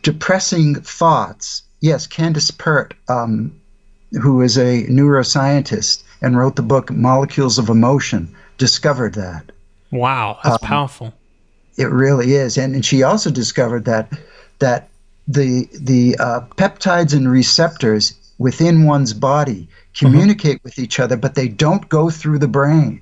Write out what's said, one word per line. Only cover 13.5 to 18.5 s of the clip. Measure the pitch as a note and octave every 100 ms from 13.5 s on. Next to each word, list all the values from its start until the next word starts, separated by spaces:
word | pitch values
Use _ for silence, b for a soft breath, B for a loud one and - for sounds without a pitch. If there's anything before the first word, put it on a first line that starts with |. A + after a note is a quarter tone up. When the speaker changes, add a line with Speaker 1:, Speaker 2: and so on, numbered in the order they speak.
| - A#2+ A#2+
Speaker 1:
that, | A2 A2 A2 B B B B _
that | C3 B2 - _ _ _ -
the, | C#3+ C3 B2+ B2+ -
the, | C3 B2+ B2 -
uh, | A#2+ A#2+ A#2+ -
peptides | G3 - F#3+ F3 D#3+
and | C#3+ C3
receptors | B2+ A#2+ - E3 D#3+ A2+ G#2+ G2+ - _ -
within | C3